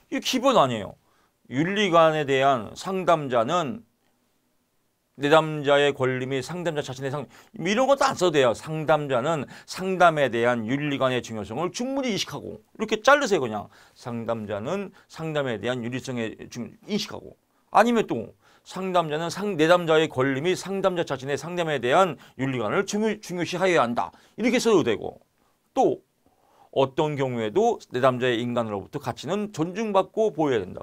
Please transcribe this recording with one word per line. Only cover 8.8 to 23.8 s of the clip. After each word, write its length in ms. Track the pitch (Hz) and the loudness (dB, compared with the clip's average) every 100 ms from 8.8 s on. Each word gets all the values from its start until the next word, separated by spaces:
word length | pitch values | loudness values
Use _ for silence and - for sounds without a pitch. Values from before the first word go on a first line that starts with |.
| 151 151 143 123 143 160 113 - - | 2 2 2 0 0 -2 -6 -12 -16
상담에 640 | - 185 185 175 156 131 | -8 -4 4 4 4 2
대한 360 | 117 120 120 107 | 2 2 2 -2
윤리관의 560 | 139 147 139 131 127 | -2 -2 0 0 0
중요성을 480 | 113 110 101 117 175 | -4 -8 -6 -6 -6
충분히 400 | - 247 277 262 | -4 -4 -4 -4
인식하고, 500 | 190 - 135 95 - _ - | -4 -6 -10 -12 -14 _ -10
이렇게 240 | 220 214 | -4 0
자르세요, 380 | 269 285 254 185 | 4 4 4 0
그냥. 280 | 123 104 - - - | 0 -4 -10 -18 -20
상담자는 960 | _ 123 117 113 113 104 104 117 196 185 - _ | _ -10 -6 -4 -4 -4 -6 -4 -6 -8 -16 _
상담에 500 | - 160 151 135 110 | -10 -6 -4 -2 -4
대한 240 | 117 127 | -4 -4
윤리성의 640 | 117 127 131 123 110 - - | -6 -8 -6 -6 -6 -8 -14
중-, 220 | 123 113 - - | -12 -12 -14 -8
인식하고. 500 | 202 - - - - _ _ _ | -6 -6 -12 -16 -20 _ _ _
아니면 360 | 185 233 233 - | 2 4 2 -2
또 280 | 120 101 - _ _ | -6 -8 -16 _ _
상담자는 640 | - 180 190 180 160 151 170 | -16 -8 -2 0 0 -4 -6
상-, 280 | 185 208 165 | -6 -4 2
내담자의 520 | 160 175 165 160 156 | 4 4 4 2 2
권리 320 | 127 135 131 | 0 0 0
및 160 | 175 175 | -2 -2
상담자 480 | 180 196 190 175 | -4 -2 0 0
자신의 320 | 160 131 131 143 | -4 -6 -4 -4
상담에 420 | 156 175 165 139 | -4 -4 -2 0
대한 380 | 120 160 190 131 - - | 2 4 4 0 -12 -6
윤리관을 480 | 135 127 107 160 196 | -4 -2 -2 -2 -2
중요-, 340 | 208 220 208 | -2 -2 -4
중요시하여야 600 | - 175 156 180 185 160 | -6 -6 -4 0 2 4